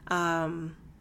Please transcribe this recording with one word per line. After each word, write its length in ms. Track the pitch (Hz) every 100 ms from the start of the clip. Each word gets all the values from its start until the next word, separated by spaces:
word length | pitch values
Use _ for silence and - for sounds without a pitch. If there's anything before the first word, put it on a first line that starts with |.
| -
um, 680 | 180 170 165 160 170 160 - - -